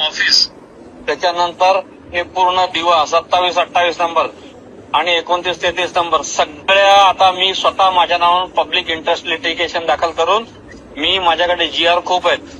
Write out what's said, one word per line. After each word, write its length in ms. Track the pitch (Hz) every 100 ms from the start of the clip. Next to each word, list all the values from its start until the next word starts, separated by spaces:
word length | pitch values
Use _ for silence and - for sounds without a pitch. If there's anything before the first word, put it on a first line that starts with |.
| -
ऑफिस, 440 | - - - - - - - - - -
त्याच्यानंतर 760 | 147 180 175 175 - 185 190 - - -
हे 100 | 175
पूर्ण 420 | 170 180 180 185
दिवा 400 | 180 165 165 170
सत्तावीस, 540 | 147 165 - 180 180 170
अठ्ठावीस 420 | 165 180 175 156
नंबर 260 | 170 165 127 - - - - - -
आणि 200 | 147 170
एकोणतीस, 480 | 170 160 175 180 170
तेहतीस 300 | 180 170 175 180
नंबर 260 | 170 160
सगळ्या 840 | - - 170 - - 196 196 202 196
आता 220 | 175 190
मी 240 | 180 185
स्वतः 360 | 185 170 160 190
माझ्या 280 | 180 170 170
नावानं 280 | 175 180 180
पब्लिक 440 | 175 151 185 165
इंटरेस्ट 360 | 160 143 - -
लिटिगेशन 600 | 165 165 151 165 175 165
दाखल 240 | 147 170
करून 340 | 160 175 208 233 - - - - -
मी, 220 | 165 190
माझ्याकडे 500 | 175 160 175 175 160
जीआर 300 | 147 170 180 190
खूप 220 | 180 170
आहेत. 100 | 139 -